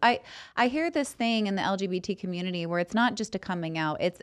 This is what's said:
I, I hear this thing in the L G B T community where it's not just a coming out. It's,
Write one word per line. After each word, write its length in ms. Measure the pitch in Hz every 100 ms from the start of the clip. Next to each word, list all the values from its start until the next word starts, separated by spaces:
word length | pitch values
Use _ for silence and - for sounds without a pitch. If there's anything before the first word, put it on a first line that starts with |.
I, 160 | 233 - - - - -
I 100 | 247
hear 240 | 294 330
this 220 | 320 269
thing 340 | - 233 226 208
in 80 | 196
the 60 |
L 160 | - 196
G 100 | 190
B 140 | 180
T 140 | 196 190
community 500 | 185 175 185 180 170
where 140 | 175
it's 140 | 175
not 220 | 220 240 208
just 180 | 214
a 60 | 190
coming 380 | - 180 160 160
out. 240 | 156 -
It's, 200 | 180 -